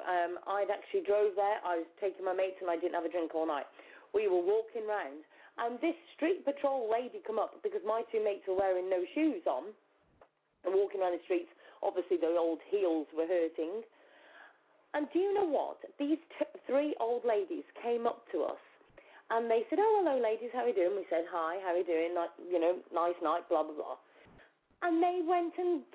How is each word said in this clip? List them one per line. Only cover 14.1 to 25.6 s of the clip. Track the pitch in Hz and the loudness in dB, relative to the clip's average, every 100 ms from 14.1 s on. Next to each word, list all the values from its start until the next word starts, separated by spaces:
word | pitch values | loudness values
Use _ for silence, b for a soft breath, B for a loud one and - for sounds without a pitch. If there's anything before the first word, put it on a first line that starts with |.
| B B B B B _ _ _ | B B B B B _ _ _
And | 294 294 | -4 0
do | 330 | 2
you | 403 | 2
know | 403 370 | 2 2
what? | 254 143 - - - | 2 0 -6 -12 -4
These | 285 311 - - | 0 0 -2 -6
t-, | 294 - - | -6 -6 0
three | 262 294 - | 2 2 0
old | 233 240 | 0 0
ladies | 233 208 190 - - - | 2 0 0 -6 -10 -8
came | 233 240 | -4 0
up | 233 - - 165 | -2 -4 -6 -2
to | |
us, | 135 - - - _ - B B B | -2 -4 -14 -20 _ -20 B B B
and | 226 233 | -2 2
they | 226 226 | 2 2
said, | 320 | 2
"Oh, | 440 415 | 4 4
hello, | 339 262 | 4 2
ladies. | 220 220 233 | 2 0 -4
How | - 240 | -2 0
are | 190 | 2
you | |
doing?" | 175 202 | 2 2
We | 170 | -2
said, | 165 170 | -2 -2
"Hi, | 175 160 185 | -2 -2 -2
how | 190 | 0
are | 170 | 0
you | 175 | 2
doing? | 160 170 175 | 0 0 -2
Like, | 170 - 175 | -4 -6 -2
you | 175 | 2
know, | 165 180 - | 2 0 -2
nice | 170 170 175 | 0 0 0
night, | 165 170 - | 0 0 2
blah, | 165 | 0
blah, | 156 151 | 0 -4
blah." | - 131 B B B B B B _ - | -10 -10 B B B B B B _ -4
And | 349 330 | 0 2
they | 349 359 | 2 2
went | 320 349 339 | 2 2 0
and | - | 0